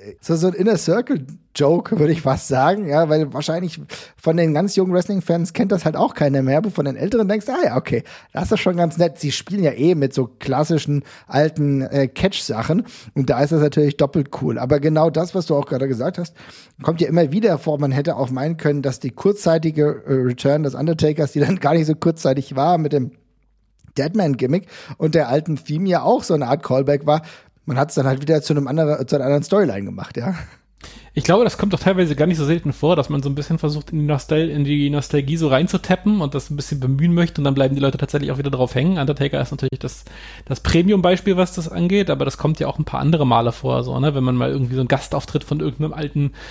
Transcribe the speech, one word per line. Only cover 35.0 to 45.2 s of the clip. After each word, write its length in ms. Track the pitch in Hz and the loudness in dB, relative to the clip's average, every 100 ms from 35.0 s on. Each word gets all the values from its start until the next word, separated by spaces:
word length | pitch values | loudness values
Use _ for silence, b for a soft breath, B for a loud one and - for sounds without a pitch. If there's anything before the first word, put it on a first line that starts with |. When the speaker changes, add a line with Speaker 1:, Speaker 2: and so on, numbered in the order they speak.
| 135 147 135 165 | 0 -2 0 0
Speaker 2:
so 120 | 156 | 2
reinzutappen 720 | 131 180 190 - 185 208 208 | 2 2 -2 0 0 2 0
und 120 | 143 143 | 0 -4
das 140 | - | -6
ein 40 | |
bisschen 240 | 147 - 143 | -8 -6 -4
bemühen 340 | 127 139 170 | 0 2 2
möchte 280 | 170 170 - | 2 2 0
und 40 | |
dann 100 | 139 | 0
bleiben 200 | 139 131 | 2 2
die 60 | 139 | 2
Leute 180 | 135 - | 0 0
tatsächlich 320 | 131 143 143 | -2 -2 -2
auch 80 | 135 | -4
wieder 140 | 139 | -4
drauf 240 | 131 127 123 | 0 0 0
hängen. 220 | 156 185 | 0 0
Undertaker 420 | 139 143 - 143 | 0 0 -2 -2
ist 100 | 127 | -4
natürlich 300 | 147 131 131 | -4 -4 -4
das, 240 | - - - B B B | -8 -12 -18 B B B
das 160 | - 131 | -8 -6
Premium-Beispiel, 760 | - 165 180 202 180 185 202 185 | 0 2 4 4 4 2 2 2
was 180 | 180 | 0
das 140 | - 165 | -2 -2
angeht, 420 | 180 175 202 190 | 2 2 2 2
aber 140 | 139 | 0
das 140 | 135 - | -2 -2
kommt 220 | 151 160 | -2 0
ja 80 | 139 | -2
auch 100 | - | -2
ein 60 | |
paar 160 | 151 131 | -4 0
andere 260 | 139 165 135 | 2 4 4
Male 240 | 117 117 | 4 2
vor, 320 | - 131 127 | -2 -2 -2
so, 160 | 123 131 | -2 0
ne? 160 | 143 | 0
Wenn 80 | 139 | 0
man 140 | 127 127 | 0 0
mal 160 | 123 | 0
irgendwie 220 | 139 123 | -2 -2
so 60 | 131 | -2
einen 60 | 127 | 0
Gastauftritt 560 | 139 - 143 | -2 -2 -6